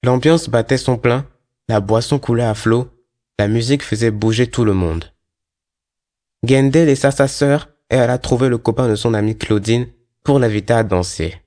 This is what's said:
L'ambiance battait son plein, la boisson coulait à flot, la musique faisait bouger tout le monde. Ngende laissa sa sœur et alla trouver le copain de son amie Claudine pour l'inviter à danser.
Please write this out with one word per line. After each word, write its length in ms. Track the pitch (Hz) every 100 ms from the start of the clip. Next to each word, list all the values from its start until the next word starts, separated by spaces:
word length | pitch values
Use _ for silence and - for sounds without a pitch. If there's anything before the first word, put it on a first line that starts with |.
L'ambiance 460 | 123 127 135 165 -
battait 280 | 117 113 131
son 200 | - 120
plein, 300 | 120 123 139 _ _ _ -
la 100 | 110
boisson 400 | 98 113 117 147
coulait 240 | - 117
à 100 | 120
flot, 360 | 107 110 113 131 _ _ _ _ -
la 80 | 104
musique 360 | 113 117 143
faisait 280 | - 107 117
bouger 380 | 107 110 110 123
tout 160 | - 110
le 80 |
monde. 380 | 95 87 80 - _ _ _ _ _ _ _ _ _ _ _ _ _
Ngende 320 | 117 135 135 147
laissa 360 | 165 135 143
sa 160 | 135 139
sœur 420 | - 143 147 - _ _
et 80 | 127
alla 220 | 120 123
trouver 300 | - 123 131
le 100 | 117
copain 280 | - 110 127
de 80 | 107
son 200 | 120 110
amie 220 | 107 110
Claudine 500 | - 107 101 117 120 _ _ _
pour 140 | - 139
l'inviter 360 | 123 107 98
à 100 | 117
danser. 520 | 107 92 92 - 85 -